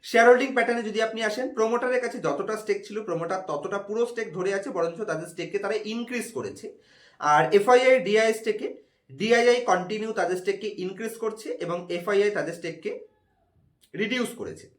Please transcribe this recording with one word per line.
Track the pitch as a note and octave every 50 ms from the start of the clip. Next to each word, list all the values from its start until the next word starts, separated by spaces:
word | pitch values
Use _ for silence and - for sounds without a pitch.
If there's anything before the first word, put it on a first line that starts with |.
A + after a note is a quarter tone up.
| _ -
শেয়ার | - A3+ A#3 B3
হোল্ডিং | B3 B3 C4 C4 C4
প্যাটার্নে | B3+ A#3 A#3+ A#3 A#3 A3 A3
যদি | G3 A3 A3+
আপনি | A3 A3 A3 A3+ G#3+
আসেন, | G#3+ B3 B3+ C4+ -
প্রমোটারের | - A3 A3+ A#3 A#3+ C4 B3 B3+ B3 B3
কাছে | A#3 - A3+ E3
যতটা | D#3 C#3+ C#3+ F#3+ - G#3+ G#3
স্টেক | - - G3+ G3+ -
ছিল, | - G#3 G#3+ G#3+
প্রমোটার | - E3 E3 E3+ E3+ - - - -
ততটা | D3+ - - F#3 G3+ G3 G3
পুরো | G3+ G#3+ A3+ A#3 A#3+
স্টেক | - A3+ A3 F#3+ D#3+
ধরে | F#3+ F#3 G3 G3
আছে, | G3 F#3+ F#3 E3+
বরঞ্চ | F3+ E3 E3 E3+ - G#3+ E3+
তাদের | D#3+ D#3 E3 - -
স্টেককে | - E3+ D#3 - G3+ G3
তারা | G3 A3 G#3 G#3+ G#3+ A3
ইনক্রিজ | A#3 A#3+ - B3 A#3+ G#3 - -
করেছে। | C3 A2 G2 - - - - - _ _ _ _ _ _ _ _ _ - D3 D3
আর | D3+ - - E3+
এফআইআই | G3+ G3+ B3+ B3 B3 C4 B3+ B3+ B3+ E3+
ডিআই | G3 G#3 A3 A3 A3+ A3 -
স্টেকে, | - A3+ G#3 - - G#4 - - _ _ _ _ _ _ C3 C3
ডিআইআই | G3 A3+ A#3 A#3+ A#3+ B3 A#3+ A#3+ - -
কন্টিনিউ | F#3 F3+ F3 F3 G#3+ G#3+ G#3+ A3+ A3 G3
তাদের | F3+ F3 F3+ F3+
স্টেককে | - G3+ F#3+ - A3 G#3 - - F3+
ইনক্রিজ | F#3 F#3+ F#3 A3+ A3 A3+ - A3+
করছে | A3 G#3+ - - - D#3+ - F3
এবং | E3+ F3 F3 F3 - F3
এফআইআই | E3+ - G#3+ G3+ G3 G3+ G#3 G#3
তাদের | F3+ D3 D#3 E3 -
স্টেককে | - E3 E3 - - G#3+ - - - _ _ _ _ _ _ _ _ _ _ _ _ _ _ _ _ _ - E3
রিডিউস | G#3+ G#3 B3 B3+ A#3+ - - -
করেছে। | G#2 E2+ D#2+ D#2+ - - _